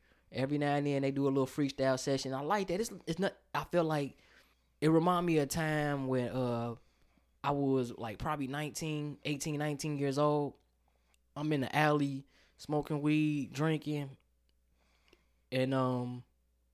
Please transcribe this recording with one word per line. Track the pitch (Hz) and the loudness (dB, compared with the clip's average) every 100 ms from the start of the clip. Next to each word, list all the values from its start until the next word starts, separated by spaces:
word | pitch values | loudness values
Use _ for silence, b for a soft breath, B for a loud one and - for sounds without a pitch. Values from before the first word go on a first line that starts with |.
| b b _ | b b _
every | - 135 147 | -4 -2 0
now | 147 143 | 2 2
and | 143 | 2
then | 139 | 0
they | 135 | 0
do | 139 139 | 2 2
a | |
little | 135 131 | 2 0
freestyle | - 139 - 131 131 | 0 -2 0 0 0
session. | - 135 131 | 0 -2 -2
I | 135 | -4
like | 147 208 185 | -2 -2 0
that. | 180 | -2
It's, | 226 196 - | -4 -8 -6
it's | 165 | -2
not, | 190 - _ | -2 -4 _
I | 143 - | -8 0
feel | 175 | 0
like | 160 151 139 - b b b b _ _ | 2 0 -4 -8 b b b b _ _
it | 156 | 4
remind | 160 170 180 175 | 6 6 2 2
me | 156 | 2
of | |
a | 143 | 2
time | 175 156 156 147 143 131 | 0 0 0 0 -2 0
when, | 131 120 | 0 0
uh, | 127 123 117 117 117 _ _ _ _ _ _ | 0 0 -2 -4 -8 _ _ _ _ _ _
I | 143 | -2
was, | 143 139 131 120 - | 0 2 2 0 -4
like, | 117 101 | -8 -6
probably | 165 151 131 | -4 -4 -4
nineteen, | 143 151 - 160 151 147 139 - | -4 -6 -6 -4 -4 -6 -6 -4
eighteen, | 143 160 147 | -4 -2 -2
nineteen | 151 147 160 143 | -2 -2 -4 -2
years | 139 135 | 0 2
old. | 147 147 143 - _ _ _ _ _ _ _ - | 4 2 0 -6 _ _ _ _ _ _ _ -6
I'm | 151 | 0
in | 151 | 0
the | 127 143 | 2 2
alley | 151 147 139 135 b b b - | 4 4 0 -4 b b b -16
smoking | - 151 139 151 | -4 -2 -2 -2
weed, | 147 151 151 147 131 | 2 4 4 0 -2
drinking, | 131 156 156 151 147 139 - _ _ _ _ _ _ b b b b b _ _ | 0 2 2 0 -4 -6 -12 _ _ _ _ _ _ b b b b b _ _
and, | 131 127 | 0 2
um, | 135 127 127 123 123 - _ _ _ _ | 2 2 0 -4 -8 -14 _ _ _ _